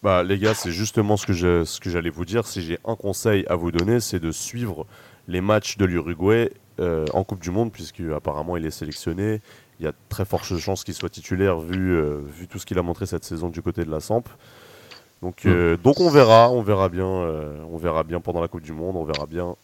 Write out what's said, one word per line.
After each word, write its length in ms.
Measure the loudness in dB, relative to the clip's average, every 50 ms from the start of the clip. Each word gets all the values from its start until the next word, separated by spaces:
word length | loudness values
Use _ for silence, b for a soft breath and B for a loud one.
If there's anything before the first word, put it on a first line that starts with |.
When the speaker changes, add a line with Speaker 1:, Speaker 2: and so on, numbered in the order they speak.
Speaker 1:
Bah, 220 | 4 4 4 4 4
les 140 | 2 0 2
gars, 140 | 2 2 2
c'est 160 | 2 -2 -6
justement 440 | -4 -4 -4 -2 0 0 2 2 2
ce 100 | 0 0 -2
que 60 | -2
je, 300 | 2 4 4 4 4 2
ce 160 | 0 -6 -8
que 100 | -6 -4
j'allais 200 | -4 -2 -2 -4
vous 160 | -6 -6 -8
dire. 200 | -4 -2 -2 -2 -2
Si 140 | -6 -8
j'ai 180 | -6 -6 -6 -8 _
un 100 | -6 -8
conseil 500 | -6 -4 -6 -6 -2 0 2 2 2 2 0
à 80 | -2
vous 160 | -2 -2 -2
donner, 280 | 0 0 2 2 2 0
c'est 200 | 0 -2 -6 -4
de 120 | -4 -4
suivre 540 | -6 -6 -8 -10 -8 -8 -8 -8 -6 -8 -12 B B B B B B B B -6
les 140 | -4 -4
matchs 360 | 0 2 2 2 2 -2 -2 0
de 80 | 2
l'Uruguay, 640 | 2 2 0 -2 -2 -4 0 2 4 4 4 4 0 -2 -8 _ _ _ -4
euh, 260 | -2 0 0 0 -2 0 0
en 100 | -2 -2
Coupe 160 | -2 -6 -8
du 120 | -6 -4
Monde, 200 | -2 -2 -2 -2
puisque 300 | -4 -10 -16 -16 -12 -10 -8 -6 -6
apparemment 420 | -4 -4 -6 -6 -6 -4 -4 -4 -4
il 80 | -4
est 60 | -6
sélectionné. 720 | -6 -8 -10 -10 -10 -8 -6 -6 -4 -2 -2 -2 -4 -4 B B B B B B B _
Il 60 | -6
y 20 | -6
a 40 |
de 60 | -6 _ _ _
très 140 | -6 -6 -4
fortes 340 | -2 -2 -4 -4 -2 -6 -4
chances 240 | -2 -4 -4 -4 -6
qu'il 100 | -10 -10
soit 160 | -8 -8 -8
titulaire 480 | -10 -10 -8 -6 -2 0 2 2 2 0
vu, 340 | -4 -6 -4 -2 0 2 2
euh, 240 | 2 2 0 -2 -6 -8 -12 -14 -16
vu 100 | -18 -14
tout 120 | -14 -14
ce 60 | -10
qu'il 120 | -4 -4 -2
a 40 | -2
montré 220 | -2 -4 -6 -6
cette 180 | -6 -6 -8 -8
saison 240 | -8 -10 -6 -6 -6
du 120 | -6 -6
côté 220 | -6 -6 -4 -4 -4
de 60 | -4
la 80 | -4 -8
Samp. 220 | -4 -2 -2 -2 -2 -4 -18 B B B B B B B B B B B B B B B B _
Donc, 240 | -10 -10 -10 -2 2
Speaker 2:
Mm. 40 | 4
Speaker 1:
euh, 280 | 4 6 6 4 2 4
donc 180 | 4 4 4 6
on 80 | 4 6
verra, 400 | 8 8 10 12 10 10 10 8
on 100 | 6 2
verra 280 | 2 2 2 2 2 0
bien, 160 | 0 0 -2
euh, 500 | 0 0 -2 -2 -2 -4 -4 -6 -8 -10 -12 -14 -12 -12
on 40 | -4
verra 260 | -4 -2 0 0 -2
bien 160 | -2 -4 -6
pendant 220 | -4 -4 -2 -2
la 60 | -2 -4
Coupe 140 | -4 -10
du 100 | -12 -10 -10
Monde, 220 | -8 -6 -6 -4 -6
on 60 | -4
verra 200 | -6 -6 -6 -6
bien 300 | -8 -6 -6 -6 -6 -8 _